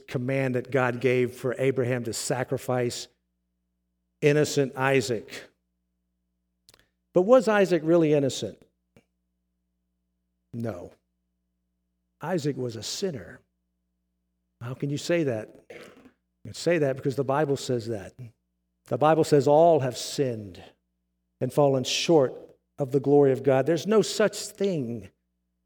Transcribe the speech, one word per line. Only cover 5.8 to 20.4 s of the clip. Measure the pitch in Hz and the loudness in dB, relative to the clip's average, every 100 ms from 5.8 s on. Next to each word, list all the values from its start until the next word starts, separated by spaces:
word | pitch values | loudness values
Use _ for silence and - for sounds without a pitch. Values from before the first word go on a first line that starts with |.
| _ _ _ _ _ _ _ _ _ _ _ _ _ | _ _ _ _ _ _ _ _ _ _ _ _ _
But | 175 | 0
was | 190 254 208 | 6 4 4
Isaac | 208 175 170 | 2 4 2
really | 156 170 156 | 4 4 4
innocent? | 147 135 - 104 - _ _ _ _ _ _ _ _ _ _ _ _ _ _ _ _ _ _ _ | 2 0 -4 -8 -12 _ _ _ _ _ _ _ _ _ _ _ _ _ _ _ _ _ _ _
No. | 117 113 - - _ _ _ _ _ _ _ _ _ _ _ _ - | -10 -8 -8 -14 _ _ _ _ _ _ _ _ _ _ _ _ -14
Isaac | 156 185 143 131 | -6 -4 -4 -4
was | 123 110 | -6 -8
a | |
sinner. | 104 - 190 123 85 - _ _ _ _ _ _ _ _ _ _ _ - | -10 -6 -6 -8 -14 -20 _ _ _ _ _ _ _ _ _ _ _ -16
How | 123 | -12
can | 131 143 | -8 -6
you | 143 | -4
say | - 170 | -2 0
that? | 139 110 107 - - | 0 -2 -8 -18 -20
You | - - - - _ _ _ 107 | -20 -20 -20 -20 _ _ _ -16
can | |
say | - 165 175 | -6 0 0
that | 139 | 0
because | 131 143 127 | -2 -4 -4
the | |
Bible | 127 143 151 135 | -2 0 0 -2
says | - 123 107 | -2 -4 -4
that. | 104 95 - 117 _ _ _ _ _ - | -10 -10 -16 -20 _ _ _ _ _ -6
The | 120 | 2
Bible | 151 160 | 4 4
says | 156 147 135 | 4 4 6
all | 147 170 156 | 6 6 4
have | 131 - | 0 -6
sinned | - - 131 113 | -8 -4 -4 -4